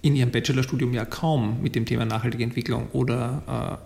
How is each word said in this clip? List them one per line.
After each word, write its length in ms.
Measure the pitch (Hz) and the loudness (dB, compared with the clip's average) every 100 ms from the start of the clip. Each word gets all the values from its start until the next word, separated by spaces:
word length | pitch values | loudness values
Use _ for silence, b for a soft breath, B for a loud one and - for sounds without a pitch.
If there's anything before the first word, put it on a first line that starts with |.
in 120 | 151 | 4
ihrem 160 | 139 123 | 4 4
Bachelorstudium 640 | 120 - 131 127 127 123 | 2 2 2 2 0 0
ja 140 | 123 117 | 0 -4
kaum 560 | - 160 151 107 117 | -2 2 2 2 0
mit 120 | - | 0
dem 120 | 120 113 | 0 0
Thema 180 | 117 | 0
nachhaltige 400 | 113 110 120 117 | 0 0 -2 -2
Entwicklung 440 | 120 123 120 123 113 | -2 -2 -2 -2 -2
oder, 840 | 135 123 123 120 139 - 127 - - | 0 0 0 -2 -4 -4 -4 -4 -6